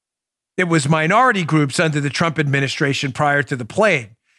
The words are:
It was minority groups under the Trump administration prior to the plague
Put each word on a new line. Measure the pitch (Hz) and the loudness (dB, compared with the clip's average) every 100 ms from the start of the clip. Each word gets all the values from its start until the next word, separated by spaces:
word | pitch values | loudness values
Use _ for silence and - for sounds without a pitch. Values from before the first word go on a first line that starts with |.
| _ _ _ _ _ - | _ _ _ _ _ -4
It | |
was | 180 165 139 | 0 0 2
minority | 160 156 208 254 208 | 0 2 4 4 2
groups | 165 156 147 - | 0 0 0 0
under | 160 147 | 0 0
the | 143 | -4
Trump | - 165 131 | -2 -2 0
administration | 151 139 135 - 139 135 143 | 0 0 -2 -2 -2 -2 -4
prior | 120 147 143 | -2 0 0
to | 139 | -2
the | 131 113 | -6 -6
plague | - 214 156 104 _ _ | 0 2 2 -4 _ _